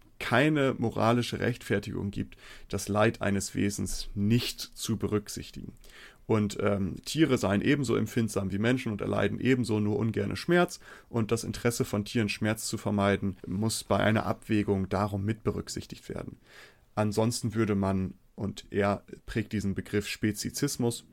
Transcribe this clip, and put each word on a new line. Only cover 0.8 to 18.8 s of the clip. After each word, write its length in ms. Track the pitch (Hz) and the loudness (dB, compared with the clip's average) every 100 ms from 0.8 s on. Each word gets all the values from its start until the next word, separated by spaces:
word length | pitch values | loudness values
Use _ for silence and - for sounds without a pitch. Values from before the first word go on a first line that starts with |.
| 113 107 110 120 117 - | -2 2 4 4 0 -2
Rechtfertigung 680 | 104 123 - 104 101 90 101 | -2 -2 -2 -2 -2 -6 -4
gibt, 260 | 104 101 - - - - | -4 -8 -10 -20 -18 -8
das 200 | 101 - | -6 0
Leid 340 | 104 110 - | 2 4 2
eines 320 | 101 98 - | 0 0 -2
Wesens 560 | 98 101 101 98 - - | 0 0 0 -4 -4 -6
nicht 460 | 101 101 120 - - | 0 4 4 2 -6
zu 380 | - - - 107 | -12 -8 -4 -2
berücksichtigen. 720 | 95 104 104 - - - - - - - - - - | 0 -2 -4 -10 -10 -12 -14 -16 -20 -20 -20 -8 0
Und, 300 | 110 104 - | 2 2 0
ähm, 340 | 101 101 95 - | 0 0 -2 -4
Tiere 320 | - 147 147 123 | -4 2 4 4
seien 240 | 98 104 | 2 2
ebenso 360 | 127 143 120 107 | 2 2 2 0
empfindsam 540 | 110 120 110 101 98 | 0 0 0 0 -2
wie 80 | 98 | 0
Menschen 320 | 113 127 120 | 2 2 0
und 120 | 104 | -4
erleiden 360 | 98 104 101 101 | -2 0 0 0
ebenso 380 | 120 127 113 107 | 2 2 2 0
nur 200 | 104 110 | 2 0
ungerne 380 | 113 107 101 98 | 0 0 -2 -2
Schmerz. 440 | - 175 175 - - - - | 2 2 2 -2 -18 -20 -6
Und 200 | 120 107 | -2 0
das 120 | 113 | -2
Interesse 400 | 104 - 120 - | -2 -2 -2 0
von 220 | 123 107 104 | -2 -2 -2
Tieren, 240 | 120 104 | 0 0
Schmerz 340 | - 107 110 - | 0 0 0 -4
zu 120 | 113 | -4
vermeiden, 580 | 104 101 98 98 98 - - | -2 2 4 4 0 -4 -6
muss 380 | 95 110 - | -2 0 -2
bei 140 | - 101 | 0 2
einer 260 | 101 110 | 4 2
Abwägung 640 | 98 - - 107 101 98 92 | 0 -4 0 2 2 0 0
darum 380 | 95 101 101 98 | 0 0 0 -2
mit 160 | 110 | -2
berücksichtigt 640 | 104 92 - - - - - | -2 -2 -4 -8 -10 -12 -10
werden. 300 | - - - - - - _ _ | -10 -10 -14 -20 -20 -20 _ _
Ansonsten 600 | - 107 104 113 120 113 | -2 0 2 2 0 -2
würde 200 | 107 107 | 0 2
man, 400 | 101 98 95 95 - _ - | 2 2 0 -2 -6 _ -8
und 280 | 101 - - | -6 -8 -4
er 320 | 101 | 2